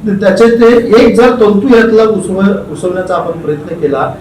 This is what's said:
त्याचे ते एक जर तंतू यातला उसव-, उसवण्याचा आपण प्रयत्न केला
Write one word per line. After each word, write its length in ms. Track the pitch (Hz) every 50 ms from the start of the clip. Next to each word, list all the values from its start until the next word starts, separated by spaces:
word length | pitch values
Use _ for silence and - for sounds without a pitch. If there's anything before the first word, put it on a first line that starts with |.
| 214
त्याचे 540 | 220 196 - 208 196 - - 233 233 233 233
ते 60 | 233 226 240 226 - - 202 233 269
एक 120 | 226 196
जर 140 | 220 247 247
तंतू 460 | 233 226 220 202 202 196 196 269 240
यातला 260 | 226 220 226 214 220
उसव-, 720 | 220 214 208 190 - - 185 190 196 202 196 - - -
उसवण्याचा 420 | 156 - - 180 180 185 180 - 180
आपण 180 | - - 175
प्रयत्न 420 | 165 165 151 143 151 147 - 180 165
केला 400 | - 151 139 135 131 147 - - -